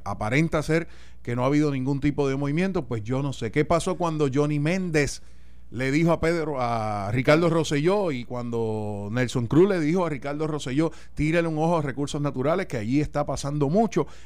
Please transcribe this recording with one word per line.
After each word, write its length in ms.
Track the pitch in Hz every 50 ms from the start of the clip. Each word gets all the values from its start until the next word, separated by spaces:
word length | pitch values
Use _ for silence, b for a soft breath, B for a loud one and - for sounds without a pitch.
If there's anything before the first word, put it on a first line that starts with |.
| -
aparenta 580 | 98 101 98 107 107 123 143 165 156 - 156
ser 260 | 143 - 156 165 165 B B B B B B B -
que 120 | 120 120
no 80 | 123 127
ha 40 |
habido 240 | 135 147 151 151 147
ningún 300 | 139 131 127 135 143 139
tipo 280 | 139 147 143 147 143 135
de 60 | 135
movimiento? 500 | 139 143 139 143 165 185 196 185 180 139
Pues 180 | - 123 110 104
yo 200 | 110 131 135 143
no 100 | 139 -
sé. 160 | - - 107
¿Qué 140 | - 147 151
pasó 320 | - 175 165 - 190 180
cuando 300 | 165 175 165 156 151 151 139
Johnny 280 | 123 143 147 147 151 143
Méndez 640 | 143 156 180 190 185 175 156 151 143 131 - - b b b b b b b b b b
le 220 | - 113 131 135
dijo 220 | 139 156 165 170 165
a 80 | 160
Pedro, 400 | 160 160 175 170 151 156 147 127
a 500 | 123 120 117 113 107 107 107 104 98 98
Ricardo 380 | 104 127 127 147 147 160 175 165
Rosselló, 640 | 160 165 151 - 156 143 147 180 196 214 196 170
y 120 | 139 123 117
cuando 840 | - 127 120 123 120 117 113 113 110 107 107 107 104 104 101 101 101
Nelson 360 | 110 123 127 117 - 131 120
Cruz 200 | 107 135 151 185
le 140 | 208 196 180
dijo 240 | 151 147 170 190 175
a 40 | 160
Ricardo 380 | 151 127 139 143 147 147 156
Rosselló, 460 | 151 151 147 - 131 123 143 165 156 B B B B B
"Tírele 320 | - 147 156 160 175 170
un 120 | 165 160
ojo 220 | 151 156 165 175 160
a 20 |
Recursos 400 | 147 139 120 135 143 139 - 147
Naturales, 460 | 147 143 131 127 127 147 170 196 185
que 100 | - -
allí 240 | 117 104 110 131 147
está 240 | 151 - - 147 147
pasando 420 | 143 139 - - 139 147 151 143
mucho", 400 | 135 165 214 233 - - 214 202 B B B B